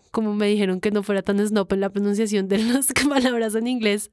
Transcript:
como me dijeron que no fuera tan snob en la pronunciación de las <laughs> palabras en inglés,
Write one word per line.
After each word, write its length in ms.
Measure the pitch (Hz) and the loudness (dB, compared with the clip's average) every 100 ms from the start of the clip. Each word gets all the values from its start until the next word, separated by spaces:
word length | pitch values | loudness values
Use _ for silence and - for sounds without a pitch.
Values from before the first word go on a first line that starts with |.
| _ | _
como 240 | - 220 | -4 -2
me 140 | 208 208 | 0 2
dijeron 320 | 208 196 185 | 2 0 0
que 100 | 214 | 0
no 120 | 208 | -2
fuera 200 | 196 202 | 0 -2
tan 240 | 185 202 208 | 0 0 2
snob 260 | 208 190 | 0 0
en 80 | 190 | 0
la 100 | 196 | -2
pronunciación 580 | 196 202 202 226 208 190 | -2 0 0 0 0 0
de 100 | 196 | 0
las 300 | 226 247 269 | 2 0 0
<laughs> 160 | 262 269 | 0 0
palabras 460 | 277 262 240 226 | 2 2 0 -2
en 120 | 214 233 | -2 -2
inglés, 440 | 254 214 202 - | -2 0 -2 -4